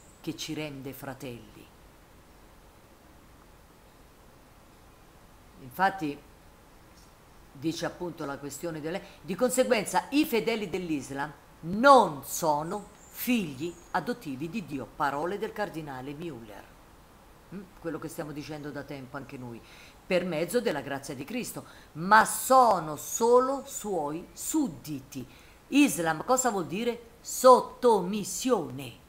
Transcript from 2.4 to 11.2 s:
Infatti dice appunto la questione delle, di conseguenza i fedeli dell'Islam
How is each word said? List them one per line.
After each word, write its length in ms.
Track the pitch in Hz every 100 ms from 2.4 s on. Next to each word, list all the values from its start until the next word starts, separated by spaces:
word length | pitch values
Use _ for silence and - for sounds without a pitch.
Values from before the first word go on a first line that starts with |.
| - - - - - - - - - - - - - - - - - - - - - - - - - - - - - - - -
Infatti 580 | 127 123 190 190 151 143 - - - - - - - - - - - - -
dice 340 | 143 151 156 160
appunto 380 | - 180 151
la 140 | 147 139
questione 420 | 143 135 170 160
delle, 200 | 151 185 - -
di 120 | 147
conseguenza 720 | 185 254 - 254 233 180 185 -
i 160 | 277 302
fedeli 420 | 226 - 226 185
dell'Islam 640 | 185 180 151 123 139